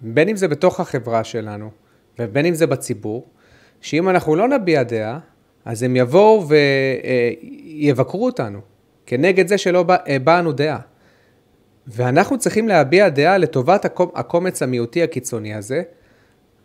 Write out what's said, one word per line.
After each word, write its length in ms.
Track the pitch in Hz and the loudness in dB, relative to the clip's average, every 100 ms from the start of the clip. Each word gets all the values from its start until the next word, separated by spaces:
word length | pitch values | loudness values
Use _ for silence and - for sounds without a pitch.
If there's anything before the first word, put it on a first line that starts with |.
בין 280 | 113 117 170 | -4 0 2
אם 60 | 214 | 0
זה 120 | 185 | -2
בתוך 320 | 147 180 170 | 0 0 0
החברה 440 | 175 139 117 113 | -4 -6 -2 -2
שלנו, 480 | 110 117 107 104 107 - _ _ _ - | -2 -6 -8 -10 -14 -18 _ _ _ -10
ובין 260 | 117 139 165 | -4 0 0
אם 80 | |
זה 140 | 165 160 | 0 0
בציבור, 600 | 135 - 107 107 113 - _ _ _ _ _ | 0 -6 -8 -6 -8 -10 _ _ _ _ _
שאם 280 | - 151 185 | -4 -2 2
אנחנו 260 | 180 160 156 | 0 2 0
לא 120 | 233 | 2
נביע 360 | 277 180 151 | 0 0 0
דעה, 360 | 120 113 107 139 - _ _ _ - | 0 -4 -6 -8 -14 _ _ _ -12
אז 180 | 110 | -4
הם 120 | 127 127 | 0 2
יבואו 500 | 123 160 214 220 156 | 4 6 6 6 4
ויבקרו 1800 | 151 143 139 135 127 - 127 120 - - - - 156 147 131 127 185 254 | 4 4 2 0 -2 -2 0 0 -2 -12 -20 -18 -2 0 2 0 -2 -4
אותנו, 340 | 240 117 98 - _ _ _ - | -4 -8 -10 -18 _ _ _ -6
כנגד 420 | 123 170 185 180 | 0 2 2 2
זה 100 | 196 | 0
שלא 260 | 190 180 | 2 0
בא-, 140 | 175 180 - | 2 0 0
הבענו 440 | 135 131 175 170 | -2 2 2 2
דעה. 280 | 135 151 131 - _ _ _ _ _ _ _ _ _ - | -2 -2 -4 -10 _ _ _ _ _ _ _ _ _ -12
ואנחנו 500 | 110 123 139 202 269 | -4 0 2 0 -2
צריכים 280 | 185 214 226 | -2 -2 2
להביע 420 | 175 131 175 202 | 2 4 4 4
דעה 280 | 143 151 196 | 4 2 4
לטובת 480 | 165 135 127 196 170 | 2 0 2 2 0
הקומ-, 260 | - 180 - | -2 -2 -4
הקומץ 420 | 123 170 185 180 | -4 -2 -2 -4
המיעוטי 400 | 131 123 117 170 | -4 -2 -4 -2
הקיצוני 500 | 165 127 - 113 107 | -2 -4 -8 -8 -8
הזה, 300 | 107 104 139 185 _ _ _ _ _ _ _ | -10 -6 -6 -6 _ _ _ _ _ _ _